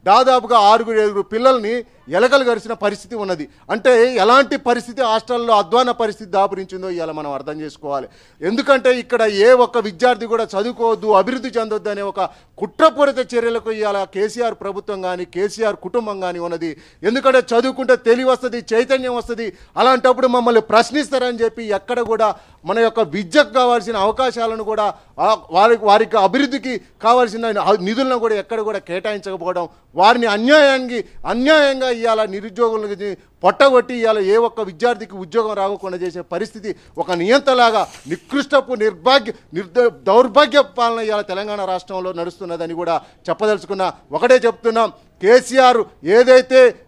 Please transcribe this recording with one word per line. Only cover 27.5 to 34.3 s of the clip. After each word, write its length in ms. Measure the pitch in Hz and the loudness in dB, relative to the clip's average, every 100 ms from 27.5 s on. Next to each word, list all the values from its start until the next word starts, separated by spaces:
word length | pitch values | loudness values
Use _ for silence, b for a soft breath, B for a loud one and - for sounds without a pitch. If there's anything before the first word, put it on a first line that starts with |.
| 208 165 208 185 | -2 0 0 0
నిధులను 300 | 226 262 247 | -2 -2 0
కూడా 100 | 226 214 | -2 -4
ఎక్కడ 180 | 190 226 214 | -4 -6 -6
కూడా 120 | 202 - | -8 -8
కేటాయించకపోవడం, 800 | 175 214 208 196 190 170 175 170 b b | -8 -6 -8 -10 -8 -6 -4 -6 b b
వారిని 320 | 143 196 247 233 | 2 4 4 2
అన్యాయానికి, 760 | 208 233 302 277 269 254 240 b b 151 | 0 4 6 6 2 -4 -8 b b -6
అన్యాయంగా 600 | 220 269 311 277 269 262 233 | -2 2 4 2 0 -4 -2
ఇవాళ 260 | 226 220 | -2 0
నిరుద్యోగులకి 920 | 220 190 214 190 233 220 208 196 202 180 b _ | -2 -6 -12 -2 -2 -2 -6 -8 -10 -10 b _
పొట్టగొట్టి 500 | 180 226 277 254 247 247 | -2 4 4 4 2 -2
ఇవాళ 160 | 226 214 190 | 0 0 2